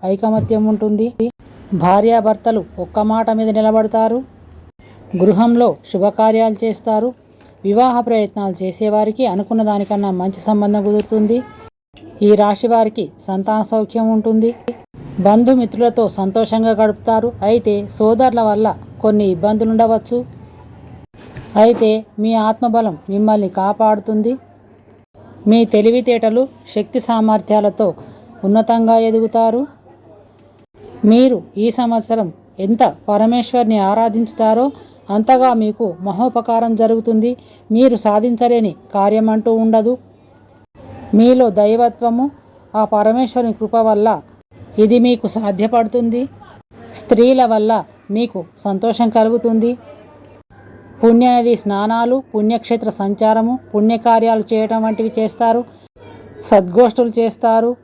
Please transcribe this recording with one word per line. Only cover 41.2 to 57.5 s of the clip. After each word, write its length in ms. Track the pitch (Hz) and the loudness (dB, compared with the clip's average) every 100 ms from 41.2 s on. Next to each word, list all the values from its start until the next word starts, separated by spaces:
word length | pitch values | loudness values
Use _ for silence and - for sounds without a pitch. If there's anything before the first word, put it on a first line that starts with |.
| 233 254 240 | 4 4 2
దైవత్వము, 760 | 190 208 226 240 233 233 233 277 - _ _ _ | 2 0 2 0 0 -4 -2 -4 -6 _ _ _
ఆ 100 | 214 214 | -4 -2
పరమేశ్వరుని 680 | 214 208 233 254 247 240 | 0 0 0 -2 -2 -4
కృప 220 | 220 220 226 | -4 -4 0
వల్ల 320 | 220 208 214 180 - _ _ - - - | 0 2 0 -2 -8 _ _ -20 -12 0
ఇది 200 | 214 240 | 2 4
మీకు 280 | 240 233 220 | 2 0 -4
సాధ్యపడుతుంది. 920 | 220 214 185 220 240 220 247 233 233 269 - - - _ - - - | -6 -6 -4 0 0 0 -2 -2 -4 -6 -12 -20 -20 _ -20 -20 -20
స్త్రీల 420 | - 220 240 262 247 | 0 4 4 4 2
వల్ల 260 | 220 214 220 160 _ _ | 2 0 -2 -4 _ _
మీకు 280 | 208 233 196 165 _ 202 | -4 -4 -6 -14 _ -6
సంతోషం 420 | 196 226 226 233 | -4 -2 0 0
కలుగుతుంది. 600 | 226 220 233 233 226 233 247 - - - - - - _ - - - - - | 2 2 0 0 0 0 -4 -12 -20 -20 -20 -20 -20 _ -20 -20 -20 -20 -2
పుణ్యనది 540 | 226 233 247 247 240 233 | 2 4 4 2 2 -2
స్నానాలు, 600 | 208 202 214 226 233 262 262 | -2 -4 -2 -2 0 -2 -4
పుణ్యక్షేత్ర 580 | 214 208 233 226 233 220 | -4 -2 -2 -2 -4 -4
సంచారము, 640 | - 196 202 220 220 226 254 - | -6 -6 -2 0 2 0 -4 -6
పుణ్యకార్యాలు 720 | 208 214 226 233 226 226 220 214 | -2 0 0 2 2 2 -2 -2
చేయటం 260 | 220 220 226 | -2 -2 -2
వంటివి 280 | 220 220 220 220 | -4 -4 -4 -4
చేస్తారు. 420 | 220 - 233 233 240 - _ _ - - - - - | -6 -2 0 0 -4 -16 _ _ -20 -20 -20 -20 2
సద్గోష్ఠులు 600 | 208 180 180 240 220 240 226 | 2 2 2 2 2 -2 0
చేస్తారు. 520 | 226 - 233 | -4 -2 0